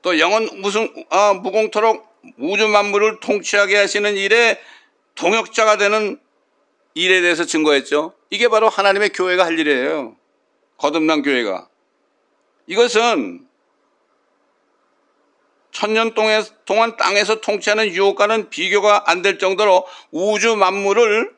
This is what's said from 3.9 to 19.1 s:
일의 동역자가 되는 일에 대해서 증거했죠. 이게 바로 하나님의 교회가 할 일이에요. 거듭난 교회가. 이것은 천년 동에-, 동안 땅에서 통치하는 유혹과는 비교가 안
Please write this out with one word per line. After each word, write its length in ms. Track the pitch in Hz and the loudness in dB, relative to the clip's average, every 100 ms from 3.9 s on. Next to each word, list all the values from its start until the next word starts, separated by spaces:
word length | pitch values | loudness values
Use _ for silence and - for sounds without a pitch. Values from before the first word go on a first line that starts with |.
| 208 208 202 | 0 -2 -2
일의 420 | 196 226 233 - - - _ _ _ | 0 2 2 -2 -10 -20 _ _ _
동역자가 600 | - 165 226 - - 220 208 | -4 -2 -2 -2 0 2 2
되는 420 | 202 214 214 - _ _ _ _ _ _ _ | 2 0 -4 -8 _ _ _ _ _ _ _
일에 280 | 160 180 185 | -4 0 2
대해서 240 | 175 160 | 2 -2
증거했죠. 680 | 170 160 156 143 - 147 156 _ _ | -2 0 2 0 0 -4 -4 _ _
이게 200 | 202 233 | -2 2
바로 180 | 220 220 | 2 2
하나님의 440 | - 202 196 208 | 2 0 2 -2
교회가 320 | - 185 180 | -2 -2 0
할 120 | 175 165 | 0 0
일이에요. 600 | 151 131 135 156 117 110 _ _ _ _ _ _ | 0 0 -2 -6 -8 _ _ _ _ _ _ _
거듭난 440 | 147 160 156 156 | -4 0 0 0
교회가. 480 | 143 127 110 92 - _ _ _ _ _ _ _ _ _ - | 0 -2 -2 -8 -12 _ _ _ _ _ _ _ _ _ -6
이것은 800 | 190 240 214 240 190 98 87 _ _ _ _ _ _ _ _ _ _ _ _ _ _ _ _ _ _ _ _ _ _ _ | 0 2 2 0 0 -4 -12 _ _ _ _ _ _ _ _ _ _ _ _ _ _ _ _ _ _ _ _ _ _ _
천년 420 | - 208 220 226 | -8 -2 0 0
동에-, 300 | 220 220 214 208 _ | 0 0 0 -2 _
동안 320 | - 202 226 226 | -4 0 0 0
땅에서 420 | - 202 202 220 | 0 0 0 -2
통치하는 480 | - 202 208 214 214 | -4 -4 -2 0 -2
유혹과는 600 | 175 196 190 208 220 - | 0 0 2 0 0 -4
비교가 600 | - 185 202 202 202 | -6 0 4 6 4
안 120 | 208 | 2